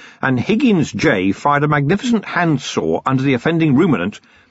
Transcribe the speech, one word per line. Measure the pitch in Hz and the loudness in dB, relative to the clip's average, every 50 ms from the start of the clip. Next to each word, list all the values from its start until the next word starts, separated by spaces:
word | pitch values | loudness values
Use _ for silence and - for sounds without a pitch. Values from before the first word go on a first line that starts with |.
| - - - - | -20 -20 -10 -4
and | - 131 127 120 | -2 -2 0 0
Higgins | - - 220 240 294 233 196 160 143 - | 0 -2 0 2 2 2 2 2 0 -2
J | - 98 147 156 113 92 92 98 | -2 -2 0 0 2 2 0 -2
fired | 98 - - 147 143 143 147 | -2 0 0 0 0 2 2
a | 151 | 0
magnificent | 151 147 139 143 196 202 - 240 233 202 - | 0 0 0 0 -2 -2 0 0 -2 -2 -2
handsaw | - - 175 175 165 147 123 - - - 104 85 80 82 - - | -4 -4 -2 0 0 0 -2 -4 -6 -6 -4 -2 -2 -2 -2 -2
under | 131 131 131 135 | -2 -2 0 0
the | 143 131 | 0 0
offending | 117 - 160 170 160 160 151 127 | 0 0 -2 0 0 2 2 2
ruminant." | 139 196 170 120 85 87 104 - - _ _ _ _ _ _ | 4 4 2 2 0 -2 -4 -6 -10 _ _ _ _ _ _